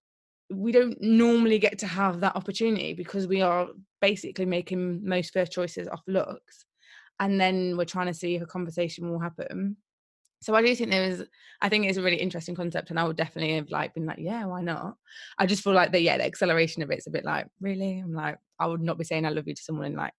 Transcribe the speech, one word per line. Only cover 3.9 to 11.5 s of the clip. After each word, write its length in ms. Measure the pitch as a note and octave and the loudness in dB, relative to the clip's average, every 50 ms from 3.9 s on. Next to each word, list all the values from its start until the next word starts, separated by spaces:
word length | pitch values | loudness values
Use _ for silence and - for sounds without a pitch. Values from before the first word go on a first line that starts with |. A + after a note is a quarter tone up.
| _ - | _ 0
basically 460 | - G3 G#3 G3 - - - - F#3 | 0 0 0 0 -6 -10 -6 -4 -2
making 600 | F#3 F3+ F3 F3 - F#3+ F3+ F3+ F3+ F3 E3+ G#3 | 0 0 -2 -2 -2 -4 -2 -2 -2 -4 -4 -4
most 260 | F#3 F#3 F3+ E3 - - | -2 -2 -2 -2 -2 -2
first 180 | F#3+ F3+ E3 - | -2 -2 -2 -2
choices 360 | F3+ F3+ E3+ - F3+ F3 F3 | -4 -4 -4 -6 -10 -10 -10
off 140 | - D#3+ - - | -10 -12 -6 -2
looks. 560 | F#3+ F#3+ - - - - _ _ - _ _ _ _ _ _ _ - - - _ _ - | 0 0 0 -2 -6 -14 _ _ -20 _ _ _ _ _ _ _ -20 -20 -20 _ _ -4
And 200 | G3 G3 G3 G3 | 0 0 2 4
then 360 | F#3 F#3 F#3 F#3 F#3 F3+ F3+ F3 | 4 4 2 2 0 0 0 -2
we're 60 | F3 | -2
trying 220 | E3+ - F#3 F3+ F3+ | -2 -2 -4 -2 -4
to 60 | F3 | -4
see 220 | - - F3 F3 | -4 -4 -2 -2
if 60 | E3+ E3+ | -2 -4
a 40 | |
conversation 640 | E3 - F3+ F3+ E3+ E3 F3 F3 E3 - - E3+ E3+ | -6 -6 -6 -6 -6 -2 -2 -2 -2 -4 -6 -6 -4
will 100 | E3+ E3 | -4 -4
happen. 560 | E3+ E3+ E3 - - - - F#3 G3 G3+ G#3 - _ _ _ _ _ _ _ _ _ _ _ _ - | -4 -6 -6 -8 -10 -8 -6 -4 -4 -4 -4 -6 _ _ _ _ _ _ _ _ _ _ _ _ -4
So 120 | - A3 | 2 4
I 80 | A3 A3+ | 4 6
do 120 | A#3+ B3 | 4 4
think 140 | A#3+ A#3 - | 2 0 0
there 140 | F#3+ F#3+ F#3 | 2 2 2
is, 200 | F#3 F3+ F3+ F#3 - _ _ - - | 0 -2 -4 -8 -12 _ _ -20 -18